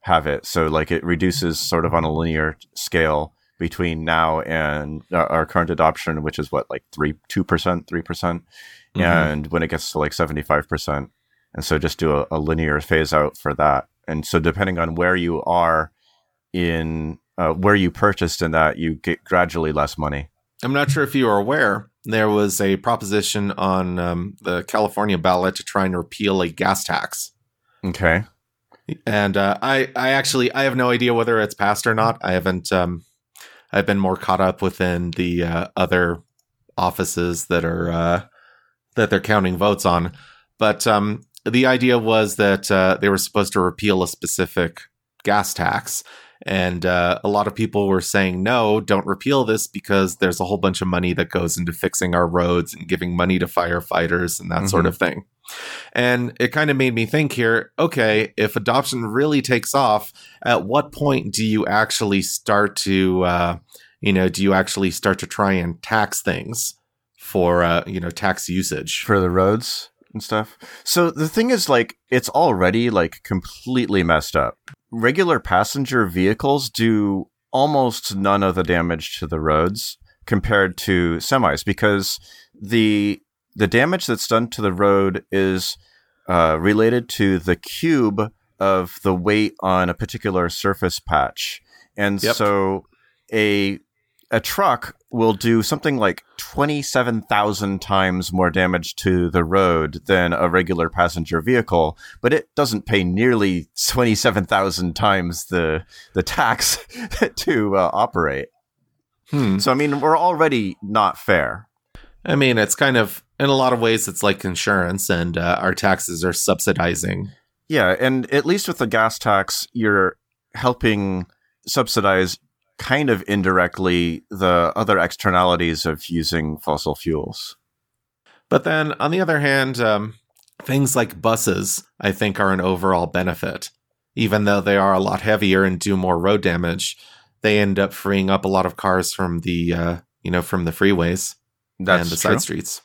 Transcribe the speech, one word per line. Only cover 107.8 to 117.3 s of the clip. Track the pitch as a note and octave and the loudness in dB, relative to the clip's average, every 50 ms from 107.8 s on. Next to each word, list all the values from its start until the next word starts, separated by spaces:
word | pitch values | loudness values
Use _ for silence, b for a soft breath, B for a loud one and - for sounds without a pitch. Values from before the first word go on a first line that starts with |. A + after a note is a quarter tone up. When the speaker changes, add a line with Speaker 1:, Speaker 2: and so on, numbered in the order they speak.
| F#2 E2+ | 2 0
Speaker 1:
operate. | - F2+ G#2+ A#2+ - F#2+ E2 D2+ C2+ C2+ C#2 - _ _ _ _ _ _ _ _ _ _ _ _ _ _ _ _ | 2 0 -2 0 0 -2 -2 0 -2 -4 -8 -10 _ _ _ _ _ _ _ _ _ _ _ _ _ _ _ _
Speaker 2:
Hmm. | - D3 C3+ G#2+ F#2+ F#2+ | -2 0 0 2 0 0
Speaker 1:
So, | G2+ - | 2 0
I | B2+ | 0
mean, | C3+ D3 D3 C#3+ C#3+ | 2 0 0 0 0
we're | C3+ D3+ D#3+ D#3+ | 2 2 2 4
already | E3 F3+ F3+ D3+ D#3+ D#3 C#3+ B2 G#2+ G2 - _ - | 2 0 2 2 2 2 2 0 -2 -2 -6 _ -10
not | F#2+ G#2 A2 G#2 F#2+ C#2+ - | -2 0 2 2 2 0 -4
fair. | - - G2+ F2 D2 A#1+ G#1+ F#2+ A2 _ _ _ _ _ b b b b b b _ | 0 2 2 2 2 0 -4 -8 -14 _ _ _ _ _ b b b b b b _
Speaker 2:
I | - D#3+ | -2 0
mean, | C#3+ C#3 C3 B2 A2+ | 2 4 4 4 4
it's | G#2+ G#2 - | 2 0 2
kind | - D3 C3+ B2+ A#2+ | 0 0 2 4 2
of, | A2 G2 - - _ _ _ _ | 2 0 -2 -12 _ _ _ _
in | C#3+ C#3 | 0 2
a | C#3 | 2
lot | C3+ C3 B2+ B2+ | 4 4 2 2
of | A#2+ | 2
ways, | A2+ A2+ A2+ A2 - - | 2 2 2 2 0 -4
it's | F2+ - | -6 0
like | - G#2 G2 - - | 0 0 0 0 -2
insurance, | G2 F2+ E2+ - - G2+ G2 F2+ F2 F#2 G2 - - | -6 -6 -4 0 0 2 2 2 0 -2 -4 -2 -2
and, | G2 E2+ E2+ F2 E2+ E2+ | 0 0 0 -2 -2 -2
uh, | E2+ E2+ F2+ - | 0 0 0 0
our | - F#2 F2+ | 0 -2 -2
taxes | - - G2+ F#2+ F2 - - F2 E2 E2+ | 0 2 0 0 0 -2 -8 -6 -4 -2
are | F#2 E2+ | -2 -2
subsidizing. | - - - F#2+ - - - F#2+ - E2+ F2 E2+ D#2+ - F#2+ F#2+ F#2 G2 G2 | -2 0 0 0 0 0 -2 0 0 0 -2 -2 -2 -4 -4 -4 -6 -6 -10